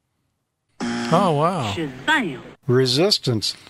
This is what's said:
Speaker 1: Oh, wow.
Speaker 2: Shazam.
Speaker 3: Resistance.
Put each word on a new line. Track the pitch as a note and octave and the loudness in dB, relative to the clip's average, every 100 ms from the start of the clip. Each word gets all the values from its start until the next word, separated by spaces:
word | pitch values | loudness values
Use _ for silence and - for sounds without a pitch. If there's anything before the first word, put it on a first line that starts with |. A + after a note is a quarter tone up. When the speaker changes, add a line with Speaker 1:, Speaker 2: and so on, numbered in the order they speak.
| _ _ _ _ _ _ _ - | _ _ _ _ _ _ _ -8
Speaker 1:
Oh, | A#2+ A#2+ A#2+ F3 F#3+ | -4 -4 0 2 2
wow. | C#3+ E3 F#3 A2 | 2 2 0 -4
Speaker 2:
Shazam. | G2 D3+ B2+ D4 D#4 F#3+ A#2+ - - - | -4 -8 -6 0 0 0 -6 -14 -8 0
Speaker 3:
Resistance. | B2 C3 B2+ G3 - B2+ A2+ - - - | 2 4 2 2 2 0 -2 -2 -8 -6